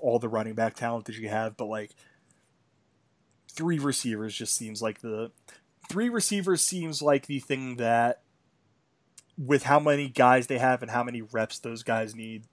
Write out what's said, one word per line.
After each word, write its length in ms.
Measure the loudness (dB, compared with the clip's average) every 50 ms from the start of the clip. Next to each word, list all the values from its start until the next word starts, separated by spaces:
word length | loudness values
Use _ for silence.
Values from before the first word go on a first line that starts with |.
| -2
all 160 | 0 0 0
the 100 | 0 0
running 260 | -2 -2 -4 -4 -2
back 200 | -2 -2 -2 -2
talent 320 | -4 -4 -4 -4 -4 -6
that 100 | -10 -12
you 140 | -10 -8 -4
have, 260 | -4 -4 -4 -4 -6
but, 80 | -8 -8
like, 280 | -6 -6 -8 -8 -10 -16 _ -20 _ _ _ _ _ _ _ _ _ _ _ _ _ _ _ _ _ _ _ _ _ _ _ _ _ _ _ _ _
three 280 | -10 -4 -2 0 0 2
receivers 560 | 0 0 0 0 -2 -4 -4 -4 -6 -8 -8
just 180 | -8 -4 -4 -4
seems 280 | -4 -4 -8 -8 -4 -4
like 180 | -4 -4 -6
the, 320 | -8 -8 -6 -6 -6 -8 -10 _ _ -20 -20 -20 _ _ _ _ _ -8
three 220 | -4 -2 -2 0
receivers 500 | 0 0 0 0 0 0 2 2 2 2
seems 400 | 2 0 -2 -4 -6 -6 -6 0
like 260 | 2 4 4 4 2
the 140 | -2 -6 -6
thing 360 | -2 -2 -4 -4 -4 -8 -6
that, 440 | -2 0 2 4 4 4 2 2 -2 _ _ _ _ _ _ _ _ _ _ _ _ _ _ _ _ _ _ _ -20 _ _ _ -10
with 240 | 0 2 2 2 6
how 180 | 6 4 6
many 280 | 6 4 2 2 0 -4
guys 380 | 2 6 8 8 8 6 4
they 120 | 0 -2 0
have 240 | 2 2 2 0 -2
and 80 | -4
how 120 | -4 -4 -4
many 200 | -2 -6 -8 -10
reps 360 | -6 -4 -4 -2 -2 -6 -10
those 240 | -10 -10 -10 -8 -4
guys 320 | -2 -2 -2 -2 -4 -8
need, 300 | -12 -12 -12 -12 -14 -16 _